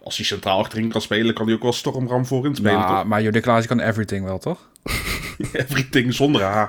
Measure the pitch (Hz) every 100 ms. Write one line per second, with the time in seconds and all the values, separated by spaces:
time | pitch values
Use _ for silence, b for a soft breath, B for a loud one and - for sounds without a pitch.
0 | - - - 98 101 95 107 110 113 113
1 | - 104 113 110 110 113 120 117 147 127
2 | 127 123 127 135 139 139 104 101 92 95
3 | 92 107 110 110 123 117 113 120 92 107
4 | 104 98 95 92 - 180 - _ - -
5 | - - - - - - - 135 131 135
6 | 123 113 139 135 95 107